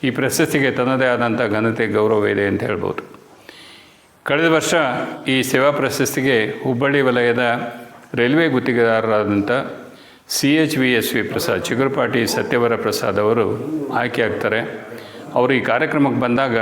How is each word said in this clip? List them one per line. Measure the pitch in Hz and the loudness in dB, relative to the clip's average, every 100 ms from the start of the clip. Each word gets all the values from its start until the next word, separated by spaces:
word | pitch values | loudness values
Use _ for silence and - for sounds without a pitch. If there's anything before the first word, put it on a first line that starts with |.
ಈ | 135 | -2
ಪ್ರಶಸ್ತಿಗೆ | 117 131 - 156 151 135 | 0 -2 0 0 2 0
ತನ್ನದೇ | 120 123 131 | 0 0 2
ಆದಂಥ | 131 120 120 110 | 2 2 0 0
ಘನತೆ, | 113 107 113 113 113 | -2 0 -2 -2 0
ಗೌರವ | 104 107 110 104 | 2 2 2 2
ಇದೆ | 104 101 | 0 0
ಅಂತ | 98 | -2
ಹೇಳ್ಬೋದು. | 120 98 - - - - - - - - - - - - _ _ | -2 -4 -4 -6 -10 -20 -20 -20 -20 -20 -20 -20 -20 -20 _ _
ಕಳೆದ | - 143 165 | -2 2 4
ವರ್ಷ | 160 147 170 139 120 - - - | 2 2 2 2 -2 -6 -8 0
ಈ | 131 | 0
ಸೇವಾ | 131 131 139 | 2 4 4
ಪ್ರಶಸ್ತಿಗೆ | 143 135 - 131 - 135 120 107 - | 2 -2 0 -2 0 2 2 0 -4
ಹುಬ್ಬಳ್ಳಿ | 135 120 139 143 | -4 0 2 2
ವಲಯದ | 131 123 120 117 123 120 120 - - - - | 2 2 2 2 0 -2 -4 -12 -18 -20 -8
ರೈಲ್ವೆ | 117 120 151 165 | 0 2 4 2
ಗುತ್ತಿಗೆದಾರರಾದಂಥ | 127 120 120 117 113 110 107 107 101 101 123 - - - - - - _ | 2 0 2 2 2 2 0 2 0 0 -2 -4 -12 -18 -20 -20 -20 _
ಸಿ | - 139 | -2 2
ಎಚ್ | 151 151 131 | 2 2 2
ವಿ | 127 | 2
ಎಸ್ | 120 101 | 2 0
ವಿ | - | -2
ಪ್ರಸಾದ್, | 101 113 - 95 | -2 -4 -2 -2
ಚಿಗುರುಪಾಟಿ | - 120 135 139 117 123 117 | -2 0 0 0 0 0 0
ಸತ್ಯವರ | 127 104 127 117 117 | -2 -2 0 0 0
ಪ್ರಸಾದ್ | 110 101 120 98 | -2 -2 -2 0
ಅವರು | 107 117 98 107 131 156 139 | 2 2 0 -2 -4 -6 -4
ಆಯ್ಕೆಯಾಗ್ತಾರೆ. | 127 120 123 110 104 110 107 110 - - - - - - | -4 -2 -2 -2 -2 -2 -2 -4 -10 -14 -16 -16 -18 -6
ಅವರು | 127 123 | 0 2
ಈ | 131 | 2
ಕಾರ್ಯಕ್ರಮಕ್ಕೆ | 107 120 147 151 139 117 | 2 0 0 0 0 0
ಬಂದಾಗ | 120 120 135 113 | 0 0 0 0